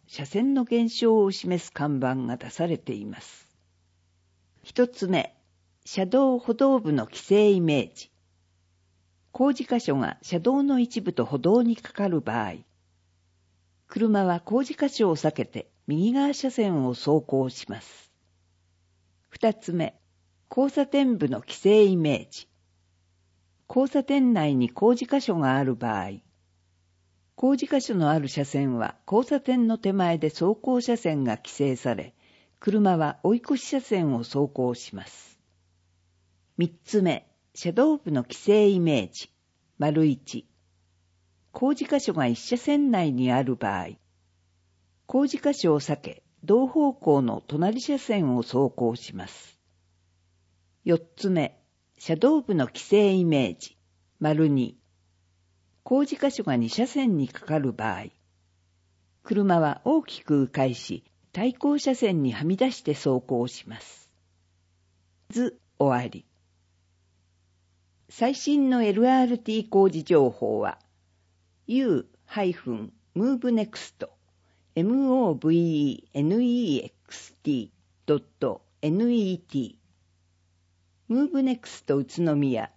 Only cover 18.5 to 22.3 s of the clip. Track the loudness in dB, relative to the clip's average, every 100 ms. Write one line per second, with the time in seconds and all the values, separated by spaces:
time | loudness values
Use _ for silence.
18.5 | _ _ _ _ _ _ _ _ -4 -2
19.5 | -2 -6 -4 -4 -8 _ _ _ _ -8
20.5 | -2 0 0 0 2 2 0 -2 -4 -8
21.5 | -2 4 6 6 4 2 0 -4